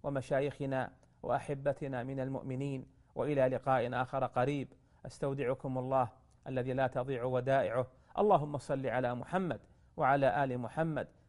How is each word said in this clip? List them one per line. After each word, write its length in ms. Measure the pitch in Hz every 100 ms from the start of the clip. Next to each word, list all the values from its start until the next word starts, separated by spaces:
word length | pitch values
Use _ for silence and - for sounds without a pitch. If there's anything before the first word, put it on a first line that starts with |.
ومشايخنا 880 | 147 139 - 135 139 - 139 131 123 - _ _
وأحبتنا 800 | - 135 - 139 143 135 143 127
من 160 | 123 135
المؤمنين، 640 | 131 135 135 131 139 135 - _ _ -
وإلى 320 | 127 143 131
لقاء 540 | 127 - 131 120 123
آخر 240 | 123 135 123
قريب. 420 | 127 127 147 123 - _ _ 131
أستودعكم 720 | - 139 139 123 131 143 127
الله 320 | 127 131 120 - _ _ -
الذي 260 | 131 123
لا 140 | 127 127
تضيع 360 | 127 131 127
ودائعه. 640 | 127 127 127 135 101 120 123 - _ -
اللهم 400 | 208 175 147 143
صل 300 | - 139 131
على 280 | 120 123 123
محمد 440 | - 185 185 110 - - _ -
وعلى 460 | 131 143 135 104
آل 140 | 139 123
محمد 500 | 117 - 165 147 - -